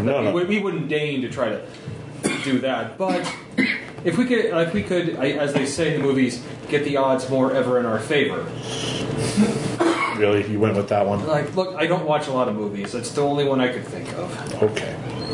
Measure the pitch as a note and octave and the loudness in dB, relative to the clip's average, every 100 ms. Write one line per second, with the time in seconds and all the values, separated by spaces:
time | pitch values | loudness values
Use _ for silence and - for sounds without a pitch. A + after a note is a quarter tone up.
0 | A2 C#3 G#2+ F3 F3+ G#3 G3 D#3+ C3 D3+ | 2 2 2 2 2 2 0 -2 -2 0
1 | D3 C3+ A#2 C#3 A2+ G2+ - - - - | 0 -2 -4 -2 -2 -2 -8 -14 -12 -12
2 | - - - - C#3 B2+ C3 A#2+ A2+ - | -12 -6 -4 -2 0 2 2 -2 -4 -4
3 | F#3 F3+ - - - - - - - - | 0 0 -2 -8 -6 0 2 0 -6 -4
4 | F3 E3+ B3 A3+ - E3 E3 G#3 - F3+ | -2 2 2 4 4 2 2 0 0 0
5 | E3 - C#3 D3 C#3+ C#3 B2+ - D3+ C3 | 0 0 0 2 0 0 0 0 0 2
6 | C3+ C3+ A#2+ - - - - D3 C#3+ C#3 | 2 4 2 0 -10 -12 -2 0 2 2
7 | C3+ B2+ - C3+ C3 C3+ B2 B2 A#2 A2 | 2 2 2 2 4 2 2 2 2 -2
8 | - D3 G2 F2+ - - - - - - | 0 2 2 0 -6 -8 -6 -6 -4 -4
9 | - - - G3+ G#3+ - - - - - | -4 -2 0 4 4 2 -2 0 2 2
10 | - G#2+ G#2 G#2 G2+ G#2+ G#2+ G2 G2+ G#2 | -2 2 2 4 2 2 2 2 2 2
11 | G2 G2+ D#3 D3 D3 F#3 F#3 D3+ E3 F3+ | 2 0 0 0 0 -2 -2 -2 0 0
12 | D#3 D3 C#3 B2+ A2+ G#2+ G2+ G2+ G2+ A#2+ | 2 0 0 0 0 0 -4 -4 -6 -6
13 | A2 D3 C#3+ C#3+ C#3 C3 B2+ B2 - - | -4 0 0 2 2 2 2 0 -6 -10
14 | - - F2 - - - G#2+ - - - | -8 -8 -8 -8 -8 0 0 0 -6 -8
15 | - - - | -8 -8 -4